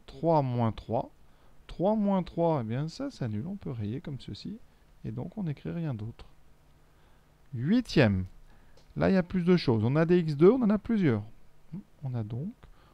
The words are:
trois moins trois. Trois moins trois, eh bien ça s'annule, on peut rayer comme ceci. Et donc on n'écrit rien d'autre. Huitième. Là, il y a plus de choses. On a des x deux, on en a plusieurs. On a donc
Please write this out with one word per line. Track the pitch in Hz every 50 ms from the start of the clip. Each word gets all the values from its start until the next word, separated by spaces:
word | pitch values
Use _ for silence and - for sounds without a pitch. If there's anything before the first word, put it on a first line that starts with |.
| -
trois | - - - - 165 165 151
moins | 139 127 120 120 117 110
trois. | 104 - - - 107 127 - - - - - - - - - - - - -
Trois | - - - 165 202 220
moins | 220 202 202 196 185 170
trois, | - - 165 170 165 160 139
eh | 113
bien | 110 117 131 151
ça | 160 - - 269 285
s'annule, | - - 139 113 104 104 139
on | 175 202
peut | 196 - 175
rayer | 131 113 101 101 117 -
comme | - 165 139 127
ceci. | - - 107 - - - 208 233 - - _ _ _ - - - -
Et | 127
donc | 113 123 - 180 -
on | 220 190
n'écrit | 156 139 - - 160
rien | 170 170 165 151 127
d'autre. | 104 107 113 - - - - - - - - - _ _ _ - _ _ _ _ _ _ - - _ _ _ _ _ _ - 139
Huitième. | 113 123 160 220 254 240 - - 165 127 107 98 90 90 - - - - - - - - - - - - - -
Là, | 143 151 180
il | 190
y |
a | 185 180
plus | - - 185 170
de | 175 180
choses. | 170 - 139 117 110 110
On | 120 139
a | 156 170
des | 165 180 180
x | 165 156 147
deux, | 139 165 190
on | 254 269
en | 247 196
a | 214
plusieurs. | 208 - - 233 208 185 143 110 104 107 - - - - - - - - - 156 196 - _ - - -
On | 131 123
a | 117 110
donc | 104 113 120 156 208 254 _ - - - - - -